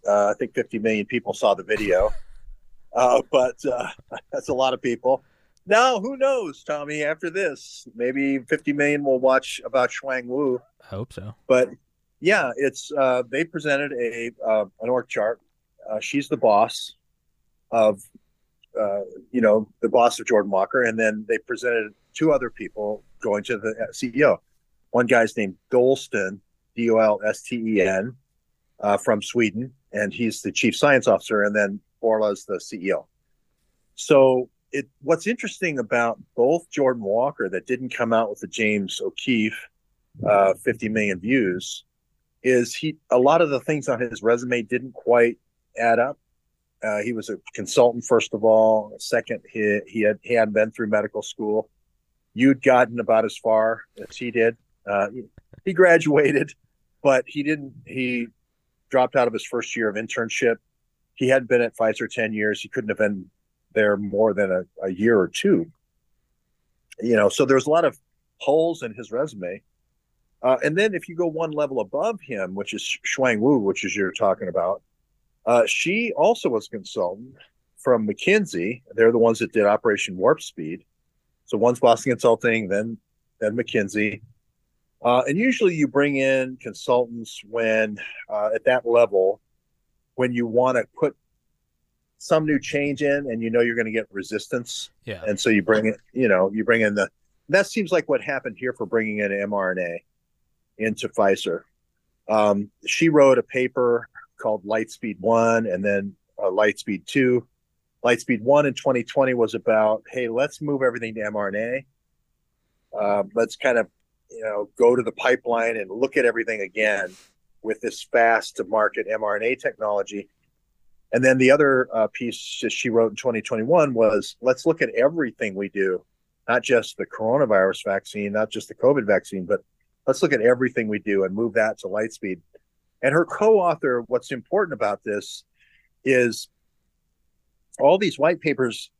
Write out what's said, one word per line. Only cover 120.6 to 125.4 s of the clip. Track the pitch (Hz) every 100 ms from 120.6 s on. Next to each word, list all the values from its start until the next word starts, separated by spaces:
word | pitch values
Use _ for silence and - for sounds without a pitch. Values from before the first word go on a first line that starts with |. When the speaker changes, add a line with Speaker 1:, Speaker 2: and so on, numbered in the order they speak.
| _ _ _ _ _
Speaker 1:
And | 120
then | 131 131
the | 127
other, | 143 143 131 127
uh, | 113 107
piece | - 120 110 - -
that | 113
she | - 123
wrote | 117 113
in | 104
twenty | 127 113
twenty-one | - 113 113 175 147
was, | 113 110 104 - -
"Let's | 120 127 165
look | 160
at | 127
everything | 113 135 165 131 -